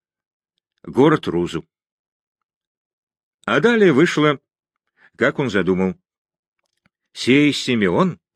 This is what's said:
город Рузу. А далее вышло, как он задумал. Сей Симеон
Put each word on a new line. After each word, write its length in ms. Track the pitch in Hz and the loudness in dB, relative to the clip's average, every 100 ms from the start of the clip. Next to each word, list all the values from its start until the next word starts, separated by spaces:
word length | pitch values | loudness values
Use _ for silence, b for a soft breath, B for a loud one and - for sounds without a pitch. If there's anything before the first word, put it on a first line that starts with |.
| _ _ _ _ _ _ _ _ | _ _ _ _ _ _ _ _
город 440 | - 92 151 156 - | -6 0 2 2 -2
Рузу. 380 | 85 85 80 - _ _ _ _ _ _ _ _ _ _ _ _ _ _ _ _ _ - | -6 -4 -8 -12 _ _ _ _ _ _ _ _ _ _ _ _ _ _ _ _ _ -4
А 140 | 123 | 0
далее 320 | 226 233 190 | 2 2 2
вышло, 480 | 135 170 - 151 139 _ _ _ _ _ _ b - | 4 2 0 -2 -2 _ _ _ _ _ _ b -4
как 220 | 123 156 | -4 -2
он 100 | 131 | -4
задумал. 460 | 101 87 92 95 87 _ _ _ _ _ _ _ _ _ _ _ | -2 0 0 -2 -6 _ _ _ _ _ _ _ _ _ _ _
Сей 400 | - - 139 147 | -8 0 2 2
Симеон 680 | 131 - 117 98 98 185 117 _ | -2 -4 -2 0 0 -2 -6 _